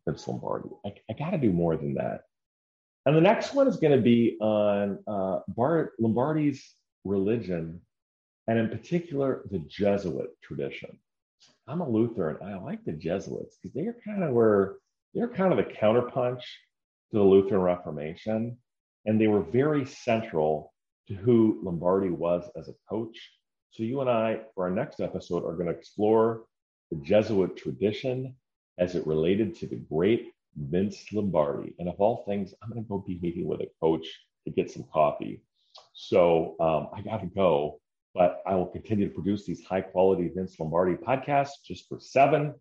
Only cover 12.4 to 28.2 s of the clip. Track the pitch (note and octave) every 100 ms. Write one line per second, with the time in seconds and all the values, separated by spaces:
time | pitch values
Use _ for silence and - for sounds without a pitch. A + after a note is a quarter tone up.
12.4 | F2+ G2 A2+ A3 - D#2 D#2 F#2+ - G1+
13.4 | - _ F#2 A#2+ G3+ A#3 G#3 G#3 E3+ A#2+
14.4 | A2+ G2+ G3 G3 _ _ _ - A#3 -
15.4 | F#3+ E3 G3 - G#3+ A#2 A#2+ C3+ B2 B2+
16.4 | - - _ _ _ _ _ A2+ G2 G2
17.4 | G2 G#2 F2+ F2 E2+ D2 D2+ F2 A2 A2
18.4 | A#2 A#2+ _ _ _ _ G#2+ A2 A2 G#2
19.4 | - A#2+ D3 D3 B2+ - - A2+ - E2
20.4 | D2+ D#2 - _ _ _ _ G2 A2 A#2
21.4 | A2 - F#2 E2+ F2 G2 G2 D#2+ E2+ F2
22.4 | F2 - D2+ - _ G#2 A#2 - - _
23.4 | _ _ _ - A2+ C#3 B2+ A#2 A2+ A2
24.4 | - - F2+ F#2+ D3 - F#2 F#2 - F2
25.4 | - D#2+ F2 D#2+ - - G#2 A2 A2 A#2
26.4 | - _ _ _ _ D#2+ C#2+ G#2 G#2+ G2+
27.4 | F2+ - D#2 C2 G2 G#2 C3 B2+